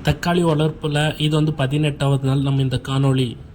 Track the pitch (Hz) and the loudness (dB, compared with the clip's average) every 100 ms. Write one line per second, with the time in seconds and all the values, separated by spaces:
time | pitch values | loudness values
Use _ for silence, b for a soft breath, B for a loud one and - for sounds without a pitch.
0 | - 147 180 175 170 151 156 156 156 147 | 0 0 0 2 2 2 0 -2 -2 0
1 | 156 - 151 156 151 156 131 147 151 139 | 0 0 0 2 0 0 -2 0 0 0
2 | 139 139 135 139 139 139 131 127 - 135 | 0 2 2 0 0 0 0 -2 -2 0
3 | 139 131 123 107 - | 2 2 0 -4 -14